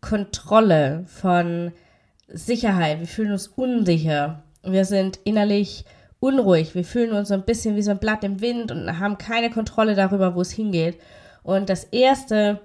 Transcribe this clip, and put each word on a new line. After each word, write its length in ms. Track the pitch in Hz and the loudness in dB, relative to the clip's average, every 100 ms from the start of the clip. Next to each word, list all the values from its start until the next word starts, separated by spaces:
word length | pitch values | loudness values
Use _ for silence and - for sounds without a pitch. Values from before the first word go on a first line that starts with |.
Kontrolle, 1040 | - 208 196 - - 214 220 160 139 156 180 | -4 -4 -4 -10 2 4 6 4 4 -2 -10
von 680 | - 185 175 170 170 170 170 _ _ _ _ _ | -4 0 2 0 -4 -6 -10 _ _ _ _ _
Sicherheit. 720 | 165 - 240 233 185 160 156 | -14 -4 -2 0 0 0 -2
Wir 60 | 165 | -6
fühlen 260 | - 214 | -4 -4
uns 160 | 202 196 | -4 -6
unsicher. 920 | - 254 240 185 165 156 147 147 160 - _ | -4 -2 0 2 2 2 0 -2 -6 -16 _
Wir 240 | 185 190 190 | -2 0 2
sind 320 | 196 190 190 | 2 0 -4
innerlich 600 | - 214 208 202 202 - - - _ _ | -2 2 2 2 0 -6 -18 -20 _ _
unruhig. 560 | 262 269 202 170 160 | 0 2 4 4 2
Wir 100 | 180 | -4
fühlen 280 | 170 240 233 | -4 -2 0
uns 160 | 208 202 | -2 -2
so 60 | |
ein 100 | 196 | -2
bisschen 320 | 196 226 226 208 | 0 -2 -2 -2
wie 60 | |
so 80 | 208 | 0
ein 80 | 202 | 0
Blatt 260 | 214 214 | -2 -2
im 160 | 202 196 | -4 -4
Wind 320 | 233 240 226 | -2 -4 -6
und 260 | 165 95 170 | -6 -6 -4
haben 200 | 202 202 | -4 -4
keine 320 | - 226 233 | -4 -2 -2
Kontrolle 440 | 226 214 - 220 | -2 -4 0 2
darüber, 400 | 202 190 196 185 | 2 2 2 0
wo 60 | 175 | 0
es 100 | 180 | -4
hingeht. 480 | - 214 175 160 - - - - - | -4 -4 0 -2 -4 -18 -20 -20 -16
Und 260 | 156 190 196 | -2 -2 0
das 160 | 185 | -4
Erste 760 | - 240 254 262 - 214 208 208 | -2 2 4 4 0 2 2 0